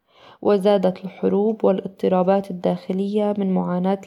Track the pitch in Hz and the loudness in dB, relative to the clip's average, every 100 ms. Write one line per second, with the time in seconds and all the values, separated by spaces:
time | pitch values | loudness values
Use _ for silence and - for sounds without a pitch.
0 | _ _ - - - 208 196 202 185 185 | _ _ -20 -4 0 2 2 2 2 -2
1 | 185 - 190 190 214 220 196 190 190 - | -10 -4 0 0 0 2 2 2 -4 -4
2 | 196 185 180 196 196 180 180 180 - 190 | 0 2 2 0 -2 -4 -2 -2 -4 -4
3 | 202 208 208 202 196 185 175 180 185 196 | -2 -2 -2 -2 0 0 -2 -2 -2 -2